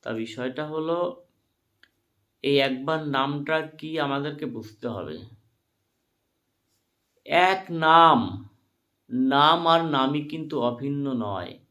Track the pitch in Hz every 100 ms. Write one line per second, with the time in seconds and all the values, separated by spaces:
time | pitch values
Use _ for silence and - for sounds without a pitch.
0 | 120 113 113 - 127 131 151 156 156 170
1 | 175 175 _ _ _ _ _ _ _ _
2 | _ _ _ _ 135 139 135 131 139 160
3 | 151 139 139 147 143 156 156 - 156 160
4 | 143 139 143 143 147 113 107 - 123 101
5 | 76 80 101 - _ _ _ _ _ _
6 | _ _ _ _ _ _ _ _ _ _
7 | _ _ - 165 185 190 185 165 160 165
8 | 165 135 95 98 - _ _ _ _ _
9 | _ 123 131 139 151 170 165 165 165 139
10 | 135 147 147 160 151 147 120 120 139 143
11 | 139 127 107 95 87 - _